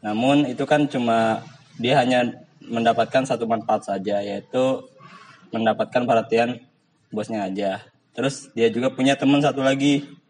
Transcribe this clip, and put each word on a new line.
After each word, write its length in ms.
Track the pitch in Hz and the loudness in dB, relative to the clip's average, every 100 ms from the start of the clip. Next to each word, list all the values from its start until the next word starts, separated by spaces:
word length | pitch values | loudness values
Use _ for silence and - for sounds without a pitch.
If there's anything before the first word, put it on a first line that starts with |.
Namun 480 | 110 107 127 143 139 | -4 -2 2 2 2
itu 160 | 123 139 | -4 0
kan 240 | 151 147 | 2 2
cuma, 560 | 131 120 113 113 110 - - _ - | -2 0 2 2 -2 -6 -20 _ -6
dia 240 | 117 135 | 0 2
hanya 240 | 123 127 120 - - _ | 4 2 0 -4 -20 _
mendapatkan 640 | - 117 117 - 110 131 | -8 -2 0 2 2 0
satu 240 | 131 120 113 | 0 -4 -2
manfaat 400 | 101 - 107 - | -4 -2 -4 -2
saja, 320 | 98 95 101 | -6 -2 -4
yaitu 640 | 101 101 - 127 131 - - _ - - - - - - | -4 -8 -6 -2 0 -2 -8 _ -20 -20 -20 -20 -10 -2
mendapatkan 480 | 113 107 107 127 | -2 0 -2 -2
perhatian 560 | 123 113 107 113 120 123 - _ _ _ _ | 2 0 2 0 0 -4 -14 _ _ _ _
bosnya 400 | 107 107 110 98 | -10 -6 -6 -6
aja. 320 | 95 101 95 - _ _ | -4 -4 -4 -10 _ _
Terus 400 | - 135 143 - | -4 -4 -4 -12
dia 160 | - 113 | 0 0
juga 240 | 113 127 | 2 -4
punya 240 | 127 131 139 | 0 0 2
teman 240 | 135 143 | 4 4
satu 240 | 143 139 | 2 0
lagi. 400 | 135 135 139 143 - - | 0 2 2 0 -2 -20